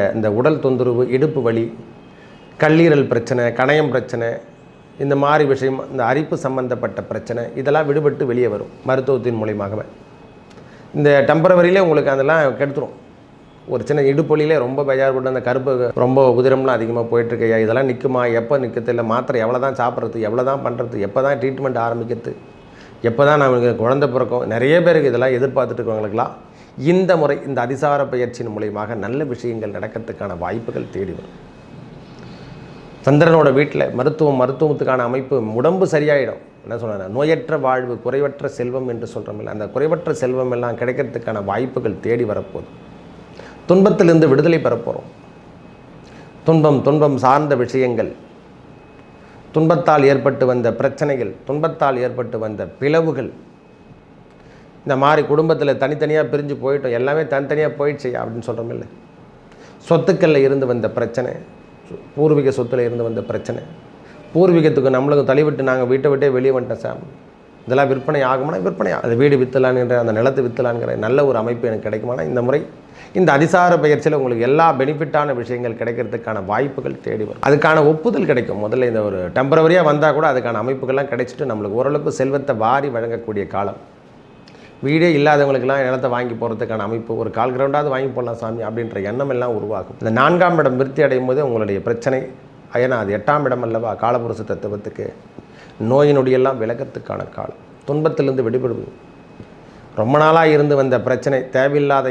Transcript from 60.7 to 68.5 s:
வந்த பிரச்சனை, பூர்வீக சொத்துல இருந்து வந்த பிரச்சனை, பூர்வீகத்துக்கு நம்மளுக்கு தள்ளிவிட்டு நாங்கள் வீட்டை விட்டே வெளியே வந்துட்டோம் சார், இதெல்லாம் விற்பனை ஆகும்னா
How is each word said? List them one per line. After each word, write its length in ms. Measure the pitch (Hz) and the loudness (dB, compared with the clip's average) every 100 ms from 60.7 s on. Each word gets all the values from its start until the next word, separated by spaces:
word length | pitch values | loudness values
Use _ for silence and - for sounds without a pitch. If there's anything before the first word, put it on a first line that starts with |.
வந்த 160 | 120 107 - | -2 -2 -2
பிரச்சனை, 360 | 113 - 123 - - - - - - - - 143 | -4 -4 -6 -8 -14 -20 -20 -20 -20 -18 -10 0
பூர்வீக 360 | 156 147 135 131 | 2 4 2 0
சொத்துல 280 | 117 127 117 | -2 0 0
இருந்து 180 | 120 117 | -2 -4
வந்த 140 | 110 - | -4 -6
பிரச்சனை, 320 | 107 - 120 82 - - - - - - | -6 -6 -8 -10 -20 -20 -20 -20 -20 -2
பூர்வீகத்துக்கு 640 | 160 185 170 156 135 131 127 | 4 6 6 4 4 2 2
நம்மளுக்கு 300 | 143 143 127 | 2 2 4
தள்ளிவிட்டு 380 | 135 151 135 131 | 4 2 0 0
நாங்கள் 200 | 127 123 | 0 2
வீட்டை 180 | 131 143 | 2 2
விட்டே 160 | 135 139 127 | 2 2 2
வெளியே 160 | 135 127 | 2 0
வந்துட்டோம் 260 | 113 113 - | -2 -6 -8
சார், 180 | - - - - - - - - | -10 -14 -20 -20 -20 -20 -14 -2
இதெல்லாம் 260 | 131 135 | 0 2
விற்பனை 320 | 131 156 147 127 | 0 -2 0 0
ஆகும்னா 300 | 131 147 | 0 -2